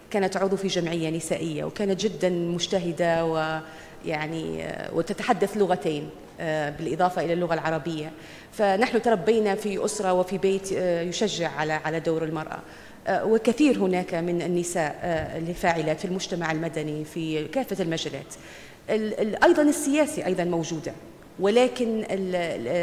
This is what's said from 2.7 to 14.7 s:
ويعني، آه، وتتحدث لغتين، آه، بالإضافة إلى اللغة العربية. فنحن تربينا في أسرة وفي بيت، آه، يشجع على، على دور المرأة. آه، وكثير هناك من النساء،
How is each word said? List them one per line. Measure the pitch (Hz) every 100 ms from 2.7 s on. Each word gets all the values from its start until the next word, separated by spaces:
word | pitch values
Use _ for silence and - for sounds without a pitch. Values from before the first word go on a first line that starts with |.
| 196 175 165 170 165 165
ويعني، | 160 156 160 156 - - - - 151 156 165 165 160
آه، | 160 - -
وتتحدث | 165 165 196 214 190 196 214
لغتين، | 185 180 175 147 151 - - -
آه، | 165 156 147
بالإضافة | 147 160 160 180 175 160
إلى |
اللغة | 170 170
العربية. | 160 151 160 165 156 156 - - - -
فنحن | - 202 196 247 226
تربينا | 233 214 165 226 208 196
في | 208 190 208
أسرة | - 190
وفي | 185 180 190
بيت، | 190 196 190
آه، | - 180 170
يشجع | 175 170 208 160 160 139
على، | 156
على | 156 156 160
دور | 165 160
المرأة. | 160 156 156 - - - - - -
آه، | 190 180
وكثير | 226 226 226 294 196
هناك | 190 180 180
من | 170 175 175
النساء، | 175 175 175